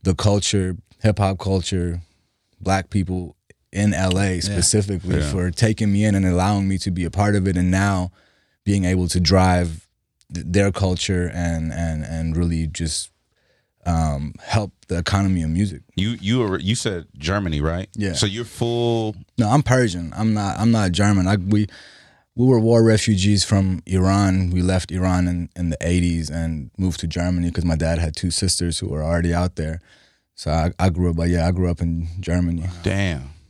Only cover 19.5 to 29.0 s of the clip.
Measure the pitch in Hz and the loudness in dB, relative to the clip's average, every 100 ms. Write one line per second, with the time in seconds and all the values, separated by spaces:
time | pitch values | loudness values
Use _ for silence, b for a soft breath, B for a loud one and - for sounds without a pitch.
19.5 | 139 131 127 120 87 82 - 110 107 98 | 2 4 2 2 -2 -8 -2 0 0 -2
20.5 | - 113 113 98 85 101 98 90 104 92 | 0 2 4 2 2 4 4 4 0 2
21.5 | 104 101 B B B B B B - 127 | 2 0 B B B B B B 0 4
22.5 | 123 113 117 113 110 - 101 95 101 - | 4 6 6 6 4 4 2 4 2 4
23.5 | 101 95 90 - 92 92 98 98 95 90 | 2 2 -2 -2 2 4 4 4 2 2
24.5 | 90 90 92 - 90 92 90 90 87 85 | 2 2 0 -2 -2 0 2 0 -2 -6
25.5 | - 87 78 85 90 87 82 78 80 82 | -4 -4 -2 0 2 2 0 -4 -4 -4
26.5 | 80 64 - 92 82 82 87 87 90 85 | -6 -10 -4 -4 -2 -6 -2 -2 0 0
27.5 | 82 82 80 80 82 82 76 87 - 92 | 0 0 0 0 0 -2 -4 -4 -2 -2
28.5 | - 87 80 92 73 | -2 -2 -4 -6 -4